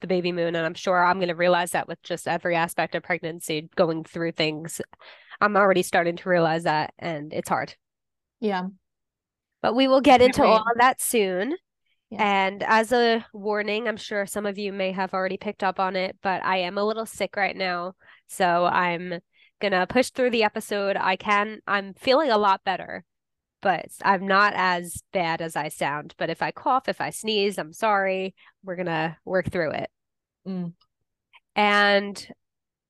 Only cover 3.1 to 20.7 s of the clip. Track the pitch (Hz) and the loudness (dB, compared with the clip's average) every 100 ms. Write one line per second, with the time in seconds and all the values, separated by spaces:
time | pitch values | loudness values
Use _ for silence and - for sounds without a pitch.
3.1 | 175 165 170 - 156 165 - 175 160 156 | -6 -4 -10 -6 -6 -6 0 0 0 -6
4.1 | - 165 165 156 151 160 - - _ - | -6 -6 -2 -2 -2 -10 -12 -14 _ -20
5.1 | - - - 208 202 202 180 180 190 170 | -20 -20 -2 2 4 6 4 4 2 2
6.1 | 170 - 180 165 165 170 151 147 - - | -2 0 2 2 0 0 0 -2 -8 -8
7.1 | 156 151 - - 123 - - _ _ _ | -8 -8 -8 -2 -4 -4 -12 _ _ _
8.1 | _ _ _ 220 190 185 196 _ _ _ | _ _ _ -4 -2 -6 -12 _ _ _
9.1 | _ _ _ _ _ - 233 269 262 269 | _ _ _ _ _ -2 2 4 4 6
10.1 | 247 247 262 269 220 226 233 247 - - | 8 8 6 4 4 2 4 4 4 -2
11.1 | 240 196 180 214 349 _ _ _ _ _ | 0 0 0 -4 -6 _ _ _ _ _
12.1 | - 214 196 190 202 - 220 220 240 233 | -2 2 2 2 -2 2 2 4 2 4
13.1 | 226 220 214 202 208 202 208 233 214 - | 2 -2 -10 -4 -2 -2 -2 -4 -6 -6
14.1 | 214 196 208 208 196 208 196 190 185 190 | -6 -4 -4 -6 -6 -8 -4 -4 -2 -4
15.1 | 185 185 190 214 208 190 185 190 190 180 | -2 -4 -4 -8 -4 -4 0 -2 -2 -4
16.1 | - 202 185 - 190 175 202 208 220 220 | -4 -4 -2 -2 -2 -2 -2 -2 -2 -8
17.1 | - 190 - 190 - 190 180 175 - _ | -6 -6 -2 -4 -2 -4 -4 -8 -12 _
18.1 | - _ - 180 170 175 - 180 170 180 | -20 _ 0 2 4 2 2 0 -2 -6
19.1 | 175 - _ _ _ 208 190 185 254 262 | -10 -12 _ _ _ 0 0 2 2 0
20.1 | - 254 233 214 220 - | 0 0 2 0 -2 -6